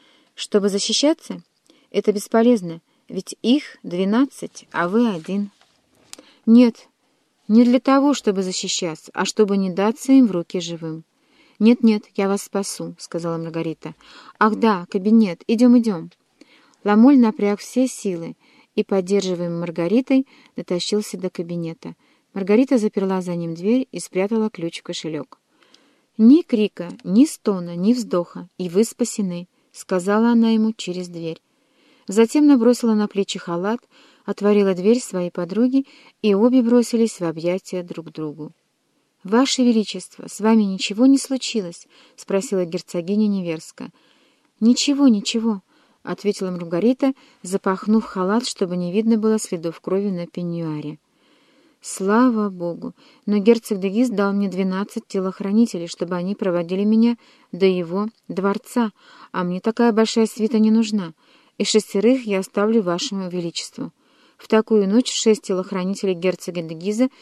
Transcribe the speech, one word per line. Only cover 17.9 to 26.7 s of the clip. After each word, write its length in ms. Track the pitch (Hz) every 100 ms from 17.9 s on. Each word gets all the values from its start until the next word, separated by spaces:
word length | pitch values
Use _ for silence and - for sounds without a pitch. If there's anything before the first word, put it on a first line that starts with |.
| - 208 170 165 - _ _ _ -
и, 80 |
поддерживаемый 760 | 202 196 180 202 185 175 175 170
Маргаритой, 680 | 170 165 170 226 254 269 - _ _ -
дотащился 640 | - 180 - 208 208 185
до 140 | 180
кабинета. 640 | - 170 170 165 165 170 165 _ _ _
Маргарита 440 | 196 190 220 269 254
заперла 440 | 214 202 190 190
за 140 | 180 175
ним 200 | 170 165
дверь 320 | 190 254 -
и 80 | 175
спрятала 520 | - 185 202 226 214
ключ 280 | - 165 -
в 40 |
кошелёк. 560 | - 175 160 160 175 - _ _ _ _ _ _ _ -
"Ни 240 | 220 311
крика, 460 | - 220 208